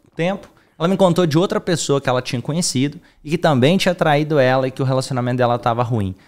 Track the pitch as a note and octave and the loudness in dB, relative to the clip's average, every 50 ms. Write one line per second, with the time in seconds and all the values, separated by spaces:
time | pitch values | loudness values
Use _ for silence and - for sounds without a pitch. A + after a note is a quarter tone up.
0 | _ _ _ - D#3+ F3+ G3 F#3+ - - _ _ _ _ _ - D#3+ F3 G3 F3+ | _ _ _ -4 -4 -4 -4 -6 -10 -18 _ _ _ _ _ -4 -2 -2 2 2
1 | G3 F3+ E3 - F3+ D#3+ C3+ D#3+ F#3 G#3 - G#3+ - - F3 D3+ - - C#3+ C3+ | 2 2 4 2 2 2 2 2 0 0 -2 -4 -2 -2 -4 -2 -2 0 -2 0
2 | - - B2+ B2+ B2 - - B2 A#2+ - D3 E3+ F3 - - B2+ C3+ D3 D#3 - | 0 0 -2 -2 -2 -4 -6 -6 -6 -4 -4 -4 -2 -2 0 0 -2 -2 -4 -8
3 | - _ _ _ - D3 D#3+ E3+ - E3 D3 B2+ A#2+ D3 F#3 F#3+ - F#3+ F3 - | -18 _ _ _ -8 -6 -2 0 2 2 4 4 4 4 4 2 2 0 0 0
4 | E3 D#3+ D3 D3 D#3 D3+ D#3+ C#3+ B2+ B2+ B2+ C3+ C3 C3 B2+ - C#3 C3 C3+ C3 | 2 2 2 2 0 0 2 2 4 4 2 2 0 -2 -4 -4 -2 -2 0 -2
5 | C3 - C3+ B2+ B2 B2 B2 B2 B2 A#2+ A#2+ A#2+ - B2 A#2 A#2 B2 A2+ A#2+ A2 | -2 -2 -4 -4 -2 -2 0 0 0 0 0 0 -2 -2 -2 0 -2 -2 -2 -2
6 | G2 F#2+ F#2 - _ | -2 -4 -6 -10 _